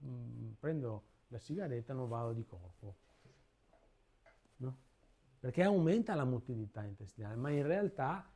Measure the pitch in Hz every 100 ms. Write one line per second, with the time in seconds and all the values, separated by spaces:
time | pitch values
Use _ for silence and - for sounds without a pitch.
0 | 139 123 117 117 113 107 147 160 123 104
1 | - _ - 120 - 165 185 120 113 131
2 | 127 117 117 117 113 90 90 - 104 95
3 | _ _ - - _ _ _ _ _ _
4 | _ _ _ _ _ - 127 131 _ _
5 | _ _ _ _ 127 123 185 202 160 208
6 | 220 180 131 123 113 117 107 110 104 101
7 | 101 - 104 113 135 147 143 180 208 -
8 | 135 185 185